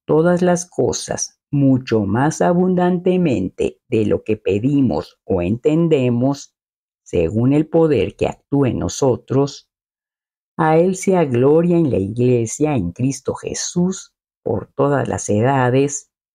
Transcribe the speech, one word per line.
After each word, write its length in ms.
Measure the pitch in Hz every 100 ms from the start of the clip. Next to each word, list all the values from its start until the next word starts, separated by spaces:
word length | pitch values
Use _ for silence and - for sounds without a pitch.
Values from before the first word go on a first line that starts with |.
todas 380 | - 151 170 180
las 260 | 180 175 -
cosas 720 | - 123 - - 110 - _ _
mucho 500 | 143 135 131 131 110
más 400 | 98 107 147 -
abundantemente 1400 | 175 175 185 180 180 180 185 185 170 104 92 - - - _
de 180 | 113 104
lo 180 | 98
que 140 | - 107
pedimos 840 | - 101 123 143 127 76 - _
o 180 | - -
entendemos, 1120 | 87 120 151 156 170 151 127 120 131 139 - _ _ _ _ _
según 480 | - 90 82 107 127
el 160 | 143 160
poder 480 | 165 160 127 92 -
que 100 | -
actúa 440 | - _ 139 131
en 80 | -
nosotros, 920 | 87 - 135 113 - 131 139 - - _ _ _ _ _ _ _ _ -
a 200 | 160 160
él 180 | 180 185
sea 280 | - 185
gloria 520 | 151 120 135 160 175 170
en 140 | 156
la 80 | 98
Iglesia 800 | 98 113 123 123 113 - 151 135
en 160 | 87
Cristo 420 | 85 131 131 -
Jesús 800 | - - - - 175 180 185 - _ _ _
por 300 | - 107 -
todas 340 | - 139 139 117
las 200 | 95 -
edades, 840 | 104 120 139 123 131 139 - - _ _